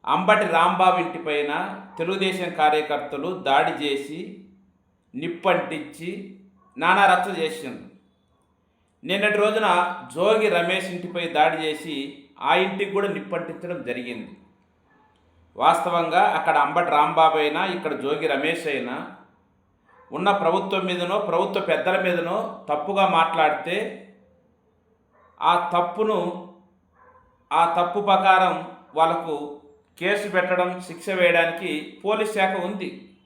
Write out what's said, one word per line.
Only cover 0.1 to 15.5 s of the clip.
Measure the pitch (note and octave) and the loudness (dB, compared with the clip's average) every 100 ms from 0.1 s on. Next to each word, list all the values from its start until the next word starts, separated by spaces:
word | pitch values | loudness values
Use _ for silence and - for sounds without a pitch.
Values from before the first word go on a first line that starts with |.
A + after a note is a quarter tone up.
| D#3 F#3 G#3 | 0 4 2
రాంబాబు | F#3+ E3 F3+ F3+ F#3 F3+ | 4 2 2 4 4 4
ఇంటిపైన | E3+ E3 D#3+ D3 D3 D#3 G3 G3+ - - | -2 -6 -4 -2 -2 -4 -6 -10 -16 -6
తెలుగుదేశం | E3+ G3 F#3+ F3+ F3 | -4 -2 -2 -2 -6
కార్యకర్తలు | - D3+ D#3 D3 C#3+ - C#3+ E3 | 2 2 2 0 -6 -6 -6 -6
దాడి | F#3 C#3 C#3 D#3+ | -4 2 2 2
చేసి, | D3 D3 C#3 C#3 D#3+ - - - _ _ _ _ _ _ | -2 -4 -4 -6 -12 -12 -16 -20 _ _ _ _ _ _
నిప్పంటించి, | B2+ E3 E3+ F#3+ - - D#3 - - F3 G3 - - - _ _ B2+ | -8 -8 -2 0 0 -2 -8 -10 -12 -12 -10 -14 -20 -20 _ _ -2
నానా | E3 G3 | 2 4
రచ్చ | G3 F3+ F#3+ F3 | 4 4 0 -4
చేసింది. | D#3+ - C3+ A#2 - _ _ _ _ _ _ _ _ _ _ _ | -4 -6 -12 -12 -16 _ _ _ _ _ _ _ _ _ _ _
నిన్నటి | - G3 G#3 G#3 | -6 -2 0 2
రోజున | G#3+ A3 G#3 F3 F3+ F3 B2 | 2 2 2 2 0 -6 -10
జోగి | C#3 G3+ A3 G#3+ | 0 2 4 4
రమేష్ | F3 E3+ F#3+ | 2 0 -2
ఇంటిపై | F#3 F3+ F3+ F3 | -2 -8 -6 -6
దాడి | E3+ D3 D#3+ D#3+ | -2 4 4 4
చేసి, | D#3 D3+ D#3+ C#3 C#3 - - - | -4 -4 -8 -8 -8 -14 -20 -6
ఆ | C3+ | 2
ఇంటికి | F3 F#3+ F#3+ G3 | 2 2 -2 -4
కూడా | G3 G3 | -2 -2
నిప్పంటించడం | E3+ - E3+ E3 D#3+ F3 E3+ | -6 -6 -8 -8 -12 -10 -8
జరిగింది. | A#2+ A#2+ B2 A2 - - _ _ _ _ _ _ _ _ _ _ _ | -6 -8 -8 -10 -14 -20 _ _ _ _ _ _ _ _ _ _ _